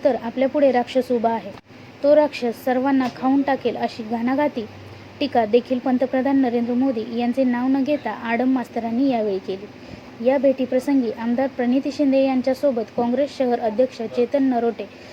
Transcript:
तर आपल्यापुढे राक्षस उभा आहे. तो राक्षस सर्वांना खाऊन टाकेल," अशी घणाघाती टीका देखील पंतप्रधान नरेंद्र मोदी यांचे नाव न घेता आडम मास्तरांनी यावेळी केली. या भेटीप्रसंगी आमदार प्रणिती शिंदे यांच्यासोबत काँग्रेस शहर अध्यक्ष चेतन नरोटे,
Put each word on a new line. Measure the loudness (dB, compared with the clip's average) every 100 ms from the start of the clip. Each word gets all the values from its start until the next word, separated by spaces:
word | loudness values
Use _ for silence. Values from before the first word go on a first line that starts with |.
तर | 2 0
आपल्यापुढे | -4 -2 0 4 4
राक्षस | 2 0 -2 0
उभा | 0 0
आहे. | -2 -6 -16 _ -20 -20 -2
तो | 4 6
राक्षस | 4 -2 -6 -4
सर्वांना | -2 0 2 2 0 -2
खाऊन | 0 2
टाकेल," | 2 0 -2 -2
अशी | -4 -6
घणाघाती | -6 -4 -2 0 0 -2 -10 -14 -20 -20 -16 -6
टीका | 0 0
देखील | 4 2 2 -2
पंतप्रधान | 0 0 0 0 2 2
नरेंद्र | 2 0 0
मोदी | 0 0 -2 -4 -2
यांचे | -2 0
नाव | 0 0 0
न | 0
घेता | 0 -2 -2
आडम | -6 -4 0 2
मास्तरांनी | 0 -2 -6 -4 0 0
यावेळी | 0 -2 -4
केली. | -6 -8 -10 -18 -18 -18 -18 -2
या | 0 4
भेटीप्रसंगी | 2 2 0 -2 2 2 0
आमदार | -2 -2 0 -2
प्रणिती | -2 0 0 0
शिंदे | 0 2 4 2
यांच्यासोबत | 2 0 0 0 0 -4 -2
काँग्रेस | 0 0 -2 0
शहर | 0 0
अध्यक्ष | 0 0 0 0
चेतन | -6 -2 0 2
नरोटे, | 2 2 0 -2 -12 -16 -20